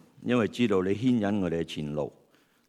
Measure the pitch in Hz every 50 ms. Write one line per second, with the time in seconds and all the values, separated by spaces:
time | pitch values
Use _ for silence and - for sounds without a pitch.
0 | - - _ - - - 123 120 104 92 - - 120 107 101 92 90 95 101 101
1 | 127 127 123 113 101 101 107 101 92 85 82 82 82 - - - 76 73 73 73
2 | 69 60 - - _ _ _ _ _ _ _ _ _